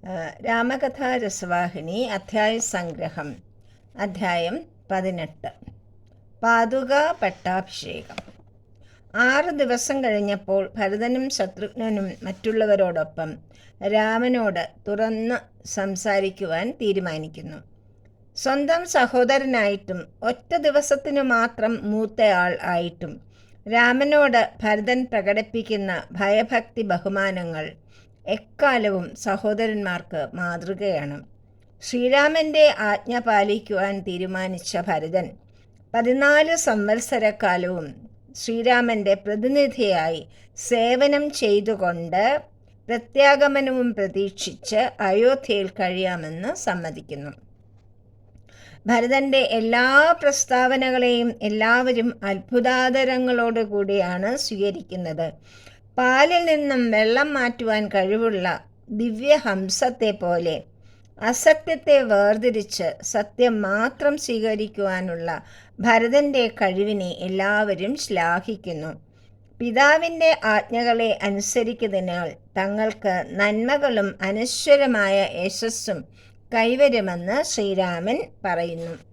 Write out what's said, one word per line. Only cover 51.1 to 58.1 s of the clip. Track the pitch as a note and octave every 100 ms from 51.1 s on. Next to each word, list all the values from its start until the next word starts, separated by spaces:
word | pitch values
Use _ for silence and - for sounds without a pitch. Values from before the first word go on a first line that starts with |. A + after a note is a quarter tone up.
| A#3+ A#3+ A#3
എല്ലാവരും | G#3 G#3+ A3 A#3+ B3+ A#3+ A#3 -
അത്ഭുതാദരങ്ങളോടുകൂടിയാണ് | G3 F#3+ - B3 A#3+ B3+ B3+ B3+ C4 B3+ B3+ B3 A#3 A3+ G#3+ G3+ G3 G3+ F3+ F3+ G3 C4
സ്വീകരിക്കുന്നത്. | - G3+ G3+ G3+ - F#3 F3 D#3+ E3 - - - - - - -
പാലിൽ | B3+ C4 D4+ F4 E4+
നിന്നും | D4+ C#4+ C4 A#3
വെള്ളം | G#3+ A3 A#3+ D4
മാറ്റുവാൻ | C#4+ A#3+ A#3 A3+ G#3+ G#3
കഴിവുള്ള | G3 F#3+